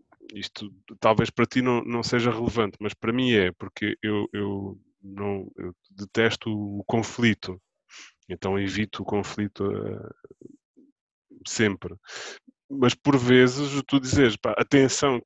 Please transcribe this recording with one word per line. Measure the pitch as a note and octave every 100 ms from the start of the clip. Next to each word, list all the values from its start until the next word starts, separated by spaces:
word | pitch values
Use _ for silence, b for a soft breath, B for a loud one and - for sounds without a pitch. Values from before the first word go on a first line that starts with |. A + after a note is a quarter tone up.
| _ _ -
isto | G#2 - - G#2 F#2+ - A2
talvez | A2 A2 A2+
para | - A#2
ti | C3
não, | B2+ A#2+
não | - A#2+
seja | A2+ B2 A#2+
relevante, | A2 A#2 A#2 G#2 -
mas | G#2
para | - A2
mim | B2 B2+
é, | A2 F2+
porque | F2 G2 - G#2 -
eu, | G#2+ G#2 G2+
eu | G#2 G2+ G2 G2 G2 _ _
não, | G2 G2 G2+ G2 G2+ -
eu | F2+ - _
detesto | G2 G2+ - A2+ - A2+
o | G#2+ G#2 G2+ -
conflito, | A#2 G#2 - A#2 G2+ - F#2 _ _ _ B B B -
então | F2+ G2 G2
evito | G2 F#2+ G#2+ -
o | F#2+
conflito, | G#2 F#2+ - G#2 - G2+
eh, | G2+ G#2 G#2 - - - - - - _ _ _ _ _ _ _ - -
sempre. | - G#2+ F#2 F#2+ - B B B B _ _ -
Mas | C#3 B2
por | - D3 C#3
vezes | B2 B2+ B2+ C3 D3 C#3 -
tu | C#3
dizes, | B2+ C#3+ B2 G#2+
"Pá, | A#2 G#2
atenção | - C#3+ C3+ - C#3+ B2